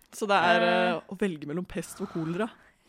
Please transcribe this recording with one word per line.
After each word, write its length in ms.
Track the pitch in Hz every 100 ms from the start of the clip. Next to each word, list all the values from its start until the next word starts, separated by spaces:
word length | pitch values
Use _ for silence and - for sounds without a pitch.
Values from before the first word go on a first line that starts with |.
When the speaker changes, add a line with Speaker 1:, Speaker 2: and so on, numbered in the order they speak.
| _
Speaker 1:
Så 160 | - 208
det 100 | 196
er, 240 | 175 175
Speaker 2:
Eh. 320 | 175 180 180 165
Speaker 1:
eh, 40 | -
å 80 | 190
velge 300 | 202 156 147
mellom 180 | 160 185
pest 320 | 190 - -
og 80 | -
kolera. 380 | 170 160 175 226 - - _